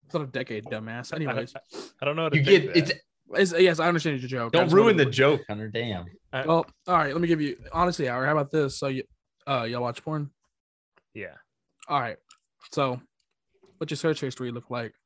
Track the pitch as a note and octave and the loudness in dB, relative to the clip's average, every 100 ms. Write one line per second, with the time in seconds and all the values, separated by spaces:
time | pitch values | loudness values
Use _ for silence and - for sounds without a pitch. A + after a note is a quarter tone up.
0 | _ E3 C#3+ A#2+ B2 A2 A2 A2 A2 A#2 | _ -6 -4 -6 -6 -8 -8 -10 -8 -12
1 | C3 E3 D3 B2+ B2 - _ - - _ | -10 -6 -4 -4 -6 -14 _ -18 -18 _
2 | C#3 D#3 E3 D#3 C#3 F#3+ C3+ E3+ D3+ - | -4 -2 0 2 6 6 6 0 0 -6
3 | _ _ _ D3 F#3+ E3 F#3 D#3+ E3 E3+ | _ _ _ 0 0 4 4 4 2 2
4 | D#3+ C#3 B2 B2+ A#2 D#3+ F3+ F3+ A3+ F#3 | -2 -4 -6 -6 2 2 6 8 8 6
5 | C3 A2+ C#3 D3 - G#2 A2 A2+ A#2+ F#2 | 4 6 4 4 -2 -8 -6 -6 -6 -6
6 | F2+ - _ C3 C3+ E3 - _ - F3 | -10 -18 _ -8 0 0 0 _ 0 0
7 | D3 D3+ E3+ D#3+ D3 - - E3 F3+ E3+ | 0 -2 0 0 0 -6 -10 -2 -2 0
8 | C3+ B2 C3+ D3+ C#3+ D#3 C#3 - C#3 C3 | -4 -2 0 0 0 0 -2 -2 -6 -6
9 | - _ _ _ - C3+ A#2 A#2+ B2 A#2+ | -10 _ _ _ -6 -4 -4 -4 -6 -8
10 | - D#3 C#3+ _ _ _ _ _ _ _ | -8 -6 -8 _ _ _ _ _ _ _
11 | _ - F#2 C#2+ _ _ _ _ - C#3+ | _ -14 -14 -16 _ _ _ _ -4 -4
12 | A#2+ - _ _ _ _ - - C#3 B2+ | -4 -10 _ _ _ _ -10 -4 -2 -4
13 | - _ _ _ _ _ _ _ D3 C#3+ | -12 _ _ _ _ _ _ _ -8 -4
14 | E3 D3+ C3+ - B2 A#2+ - A#2+ A2+ _ | -2 -2 -6 -8 -10 -10 -10 -10 -10 _